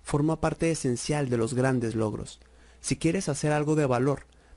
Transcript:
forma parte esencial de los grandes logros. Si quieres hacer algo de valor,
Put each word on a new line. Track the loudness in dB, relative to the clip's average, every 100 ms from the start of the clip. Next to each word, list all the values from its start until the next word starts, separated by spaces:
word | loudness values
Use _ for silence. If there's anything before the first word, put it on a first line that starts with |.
forma | -2 0 2 0
parte | -2 0 0
esencial | 0 -2 -2 -2 -2 0
de | 0
los | 0
grandes | 2 2 2 0 0
logros. | -2 -4 -10 -16 -20 -20 -20 -12
Si | -6
quieres | 0 0 0 -2
hacer | -2 0
algo | 0 2
de | 2 2
valor, | 2 2 0 -6 -20 -20